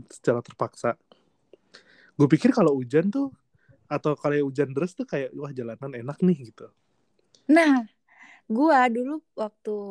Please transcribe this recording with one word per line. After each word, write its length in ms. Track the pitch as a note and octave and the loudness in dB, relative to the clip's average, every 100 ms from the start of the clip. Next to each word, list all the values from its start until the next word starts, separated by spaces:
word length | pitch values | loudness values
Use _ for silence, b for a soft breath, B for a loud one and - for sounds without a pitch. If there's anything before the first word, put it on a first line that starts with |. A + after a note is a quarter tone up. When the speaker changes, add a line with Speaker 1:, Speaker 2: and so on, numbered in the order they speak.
| - | -18
Speaker 1:
secara 320 | - - A#2+ | -6 -2 -2
terpaksa. 560 | - - A#2 - A#2+ - _ _ _ _ _ - _ b b b b - | -4 -8 -8 -4 -4 -4 _ _ _ _ _ -20 _ b b b b 2
Gue 120 | C#3+ | 4
pikir 220 | D#3 A#3+ | 4 4
kalau 240 | B3+ D#3+ | 4 2
hujan 380 | C#3 B2 D3 G3 | 2 0 0 0
tuh, 180 | C4+ C#4 B3 _ _ b b - | -2 -4 -8 _ _ b b -8
atau 300 | D3 D#3 C#3+ | -4 -2 -2
kalau 200 | D3 D3 | -2 0
hujan 300 | C#3 C3+ C3+ | -2 -2 -4
deras 220 | C3+ F3+ | -2 -6
tuh 120 | - B3+ | -6 -8
kayak, 260 | D3+ C3 | -6 -6
wah, 200 | C#3 C#3+ | -10 -12
jalanan 420 | C3 A2+ A2 C3+ | -10 -12 -12 -12
enak 240 | A#2+ B2 - | -10 -10 -4
nih 300 | F3+ D3+ A2+ | -4 -4 -8
gitu. 180 | - A2+ _ _ _ _ _ _ _ - | -20 -20 _ _ _ _ _ _ _ 2
Speaker 2:
Nah, 380 | D#4+ D#4+ C4 A3 _ _ B B B | 4 6 2 0 _ _ B B B
gua 440 | - A3 D#4+ C4+ B3 | -6 0 4 4 4
dulu 320 | A#3 B3+ D#4 - - | 0 -6 -8 -12 -8
waktu 380 | G#3+ - G#3+ G#3 G3+ | -8 -8 -8 -8 -8